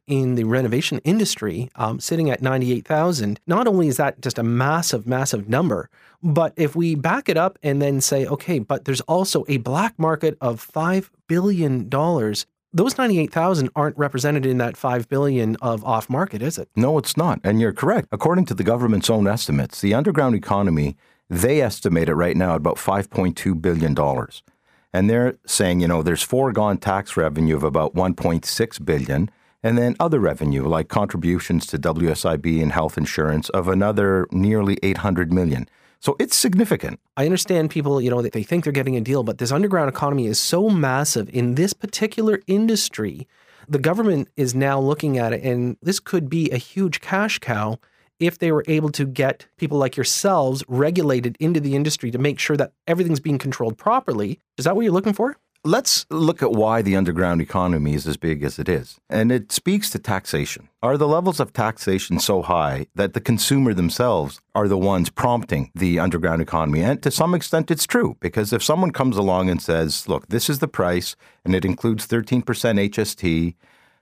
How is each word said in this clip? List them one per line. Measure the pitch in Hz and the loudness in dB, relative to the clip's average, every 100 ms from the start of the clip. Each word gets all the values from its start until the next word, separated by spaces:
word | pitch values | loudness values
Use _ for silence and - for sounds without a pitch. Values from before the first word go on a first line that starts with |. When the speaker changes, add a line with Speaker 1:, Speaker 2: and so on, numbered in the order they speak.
| - | -4
Speaker 1:
in | 139 131 123 | -2 0 0
the | |
renovation | 110 123 123 120 - 139 156 | 2 2 2 0 -2 -2 0
industry, | 214 196 - 107 85 127 - | 0 0 -2 -6 -6 -8 -4
um, | 113 123 | -4 -4
sitting | - 165 156 | -4 -2 0
at | 123 | 0
ninety-eight | 131 131 123 120 - | 0 0 0 -2 -2
thousand, | 151 170 156 104 107 - | 0 0 0 -2 -4 -2
not | 180 240 | 0 2
only | 190 160 | 2 2
is | 127 | 2
that | 143 - | -2 -2
just | 131 117 | -6 -2
a | |
massive, | 117 120 135 160 165 120 113 | 0 2 2 0 0 -2 -2
massive | 127 135 110 101 | -2 -2 -4 0
number, | 127 170 98 - _ - _ | 0 0 -2 -6 _ -20 _
but | 175 151 160 - | 0 2 2 0
if | 151 156 | -2 0
we | 170 151 | -2 0
back | 160 233 269 | 0 0 0
it | 160 | 0
up | 185 - | 0 -2
and | 151 139 | -2 0
then | 143 135 | 0 0
say, | - 139 131 | 0 0 -2
"Okay, | 143 - 160 | -4 -2 -4
but | 104 139 | -2 -4
there's | - 127 | -2 -4
also | - 175 190 156 139 | 0 0 2 -2 0
a | 139 | -2
black | 113 143 220 - | 0 -2 -2 0
market | 160 156 156 151 | 0 0 -2 -2
of | 127 113 | -4 -4
five | - 156 165 190 190 _ - | -6 -4 0 0 -4 _ -4
billion | 165 196 185 151 127 107 | 0 2 2 0 -2 -2
dollars," | 135 160 165 110 104 - _ _ | 0 2 2 0 -2 -8 _ _
those | 170 240 262 | 0 2 2
ninety-eight | 247 180 147 | 2 2 0
thousand | 165 175 175 131 - | 0 2 2 0 0
aren't | 147 - | 0 0
represented | 143 135 143 147 131 | -2 0 0 0 0
in | 127 | 0
that | 120 - | 0 -2
five | 131 123 117 | -2 -2 -2
billion | 135 143 131 110 113 | 0 2 2 0 0
of | 123 110 117 | -2 -2 0
off-market, | 113 - 131 196 107 | -2 0 -2 -2 -4
is | 131 107 | -6 -6
it? | - - | -4 0
Speaker 2:
No, | 127 156 | 2 2
it's | - - | 0 0
not. | 170 113 98 | 0 0 2
And | 110 | 2
you're | 113 | 2
correct. | - 156 226 - | 2 0 0 -2
According | 104 156 180 185 | 0 2 2 2
to | |
the | 101 95 | 0 2
government's | 120 120 104 - | 2 4 2 4
own | 110 101 | 4 2
estimates, | 110 - 71 65 - | 0 0 -2 -2 -2
the | 98 | 0
underground | 110 156 151 135 104 | 2 2 2 2 2
economy, | - 101 98 80 71 - _ _ - | 0 0 2 2 0 -4 _ _ -8
they | 87 113 147 | 0 2 4
estimate | 120 - 101 82 82 | 2 0 0 2 2
it | 78 | 2
right | 87 - | 2 2
now | 92 80 | 2 2
at | |
about | 78 - | 0 -2
five | - 98 98 | -2 -2 -2
point | - 92 82 | -2 -2 0
two | 95 85 | -2 -2
billion | 87 85 80 | 0 0 0
dollars. | 71 71 65 - - _ _ _ _ _ | 0 0 0 -6 -12 _ _ _ _ _
And | 92 101 | 0 2
they're | 117 123 123 - | 2 0 -2 -4
saying, | - 95 90 | 0 2 2
you | 85 | 2
know, | 85 | 2
there's | 78 80 | 0 -2
foregone | - 123 135 110 107 92 | 0 0 0 0 0 0
tax | 104 98 98 - | -2 -2 -2 -2
revenue | 78 76 80 78 | 0 0 0 2
of | |
about | 76 73 76 | 0 0 0
one | 87 92 - | 0 -2 0
point | 90 82 | 0 -2
six | - - 113 - | -2 -4 -4 -4
billion, | 71 76 65 69 101 _ _ _ | -2 -2 0 -2 -2 _ _ _
and | 113 120 | 0 2
then | 120 - | 2 0
other | 170 151 | 0 2
revenue | 90 71 78 67 67 | 0 0 -2 0 0
like | 82 80 | 0 0
contributions | 110 101 87 85 87 - 85 - | 0 0 -2 0 0 0 -2 -2
to | 76 | -4
W | 82 80 85 | -2 0 0
S | 78 87 | 0 0
I | 78 | 0
B | 85 80 | 0 0
and | 78 | 0
health | 87 78 - | 0 -2 -2
insurance | 76 - 78 78 - | -4 -2 0 0 -2
of | 95 87 | -2 0
another | 95 101 104 98 95 90 | 2 2 2 2 2 0
nearly | 92 101 110 98 95 | 0 2 2 0 0
eight | 98 95 | 0 0
hundred | 104 90 82 | 0 0 2
million. | 90 87 65 60 _ _ _ | 2 2 -2 -6 _ _ _
So | - 143 | -2 0
it's | 262 - | 0 0
significant. | 247 185 226 175 - - _ - | 2 2 2 0 -4 -10 _ -2
Speaker 1:
I | 147 | 0
understand | 185 - 175 156 | 0 0 0 0
people, | 160 143 139 | -2 0 0
you | 123 | 0
know, | 123 | 0
that | 117 | -2
they | 113 | -4
think | 107 175 | -2 -2
they're | 156 | 0
getting | 139 131 123 | -2 0 -2
a | |
deal, | 113 139 | -2 -2
but | 113 101 | -2 -2
this | 120 | -2
underground | 139 202 185 143 | 0 2 2 0
economy | - 143 143 113 | -2 -2 0 0
is | 110 | -2
so | - 170 214 | 0 2 2
massive | 185 139 131 147 117 98 | 2 2 0 0 -2 -2
in | 127 120 | -2 0
this | 127 190 | 2 0
particular | - 208 - 214 220 220 202 - | -2 -8 -4 -4 0 0 0 0
industry. | 196 226 214 - - 107 71 139 _ _ - - | 0 2 0 -2 -4 -8 -8 -16 _ _ -20 -4
The | 147 | 0
government | 156 190 220 156 135 - | 0 2 2 2 -2 -2
is | 131 127 | -2 0
now | 139 139 | 0 2
looking | 135 151 151 131 | 2 0 0 0
at | 117 | 0
it, | 117 | -2
and | 131 123 123 - | -2 -2 -2 -4
this | 160 196 | -4 -4
could | - 185 139 | -2 -4 -2
be | 165 156 | -2 0
a | 127 | -2
huge | - - 190 - | -6 -4 -2 -4
cash | - 190 214 - | -4 -2 -2 -4
cow | - 107 107 113 _ _ _ - | -4 -2 -2 -6 _ _ _ -2
if | 170 170 | -2 0
they | 170 | 2
were | 151 - | 2 2
able | 156 151 | 0 0
to | 147 139 | -2 -4
get | 127 135 - - - | 0 0 -2 -10 -8
people | 151 143 | -2 0
like | 131 - | 0 0
yourselves | 117 - 202 180 131 135 - | -2 0 2 2 2 -2 -2
regulated | 127 147 180 151 127 123 113 | 0 2 2 2 0 -2 -2
into | 156 165 | 0 0
the | 143 | 0
industry | 139 151 147 120 | 0 0 -2 -4
to | 123 | -2
make | 143 127 | -2 -2
sure | - 147 | -2 0
that | 135 _ - | -2 _ -2
everything's | 170 175 147 | 0 0 0
being | 156 139 | 0 -2
controlled | 139 - 113 110 | -2 -4 -4 -2
properly. | 208 247 262 113 101 151 _ - | 0 0 0 -4 -4 -8 _ -4
Is | 139 | 0
that | 196 | 2
what | |
you're | 226 | 2
looking | 175 208 | 2 2
for? | 202 247 285 _ _ | 0 -2 -4 _ _
Speaker 2:
Let's | 151 190 - - - | 0 0 2 -2 -2
look | 156 160 170 | 0 2 2
at | 123 | 2
why | 110 107 113 | 2 2 2
the | 98 95 | 2 2
underground | 90 85 90 85 | 2 2 2 2
economy | 80 95 90 82 73 | 0 0 0 0 0
is | 73 73 | -2 -2
as | 71 | -4
big | 82 76 | -4 -2
as | 71 - | -4 -4
it | 76 | -2
is. | 80 - - - | -2 -4 -18 -4
And | 110 113 | 0 2
it | 127 104 | 0 -2
speaks | - - 202 208 | -4 0 0 -2
to | - | -6
taxation. | - 95 - 76 71 - - _ | -4 -4 -2 -4 -4 -8 -16 _
Are | 120 143 | 0 2
the | 147 | 2
levels | 160 180 151 | 2 0 -2
of | 120 | -2
taxation | - 110 110 - 95 - 87 | -2 -2 -2 -2 -2 0 -2
so | - 95 | 0 0
high | 87 87 76 67 - | 2 0 0 -2 -6
that | - 101 | -4 -2
the | - | -2
consumer | - 113 - 139 127 | 0 0 2 2 2
themselves | 92 87 - 123 95 71 - _ | 2 0 2 0 0 -2 -8 _
are | 101 104 | -2 2
the | 95 | 2
ones | 98 92 85 | 2 2 0
prompting | - 123 120 - 76 67 | 0 0 0 -2 -4 -4
the | - 92 85 | -2 0 2
underground | 87 82 85 82 | 0 0 0 0
economy? | 80 82 78 76 | -2 -2 0 0
And | 98 143 | 0 0
to | 143 | -2
some | - 165 | 0 0
extent, | 180 - 160 160 | 0 -2 -2 -2
it's | 165 - | -2 0
true, | 240 - - | 0 -2 -4
because | 90 - 104 | -4 -2 -2
if | 117 | -2
someone | - 160 185 | 0 0 0
comes | - 131 101 | 2 0 2
along | 98 92 92 | 2 2 2
and | 85 | 0
says, | - 82 80 - - | 0 0 0 -4 -4
"Look, | 73 - | -4 -2
this | 113 - | -4 -2
is | 139 | -2
the | 151 | -4
price, | - 90 90 - - _ _ 87 | -2 0 0 -4 -12 _ _ 0
and | 92 | 0
it | |
includes | 95 87 117 110 - | 0 -2 -2 -2 -2
thirteen | 117 107 123 | -4 0 -2
percent | 120 117 120 104 | -2 -2 0 2
H | 101 107 | 0 -2
S | 107 - | -4 -2
T, | 90 82 85 - _ _ _ _ | 0 0 0 -6 _ _ _ _